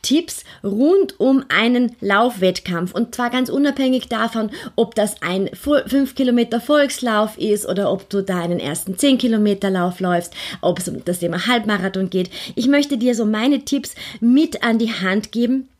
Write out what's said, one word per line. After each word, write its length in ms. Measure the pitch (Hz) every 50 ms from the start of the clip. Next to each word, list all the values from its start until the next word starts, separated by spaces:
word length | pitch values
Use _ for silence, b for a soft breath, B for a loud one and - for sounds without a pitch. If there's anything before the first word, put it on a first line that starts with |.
| -
Tipps 420 | - 254 320 339 - - - B B B B B
rund 560 | 202 196 214 262 311 370 403 370 - - _
um 260 | 233 262 269 269 - -
einen 460 | - 185 220 233 247 247 247 226 - _
Laufwettkampf. 880 | - 196 196 202 233 247 220 196 185 185 180 - - - 175 170 175 180 -
Und 180 | - 233 233 -
zwar 160 | - 247 240
ganz 220 | 240 254 254 -
unabhängig 560 | - 277 285 294 277 277 269 262 254 254 -
davon, 420 | - 240 214 220 226 - 226 220 214 262 349 B 247 B
ob 200 | - 233 226 -
das 260 | 311 311 311 - -
ein 300 | - 170 180 190 196 - -
Fu-, 340 | - - 285 294 285 -
fünf 280 | 208 247 277 277 254 -
Kilometer 440 | - 269 247 240 240 233 233 226 233
Volkslauf 800 | - - 294 294 285 277 - - 254 240 220 208 214 214 214
ist 300 | - - 220 208 208 -
oder 240 | - 185 190 202 147
ob 180 | 190 185 - _
du 140 | - 202 196
deinen 360 | 196 185 180 165 170 175 170
ersten 380 | - 143 147 - - 196 190
zehn 220 | - - 285 262 240
Kilometer 500 | - 240 226 214 208 208 202 196 202 196
Lauf 300 | 190 185 175 180 180 -
läufst, 340 | 190 180 175 175 175 - B B B B B B
ob 180 | - 170 175 170
es 100 | 180 -
um 160 | 156 156 -
das 140 | 175 180 175
Thema 260 | 175 170 170 175 180
Halbmarathon 640 | 220 247 240 208 214 208 190 180 196 190 190 190 180
geht. 220 | - 185 180 - B B B B B
Ich 120 | - 226
möchte 300 | 262 285 285 285 285 285
dir 160 | 226 226 247 240
so 120 | 220 226
meine 380 | 208 214 214 226 269 285 254 -
Tipps 300 | - 285 277 - - - B B B B B
mit 440 | 220 233 254 277 330 320 - - -
an 160 | 233 226 226
die 120 | 233 220
Hand 400 | 220 - 185 185 190 185 - -
geben 380 | - 226 240 240 262 269 262 _ _ _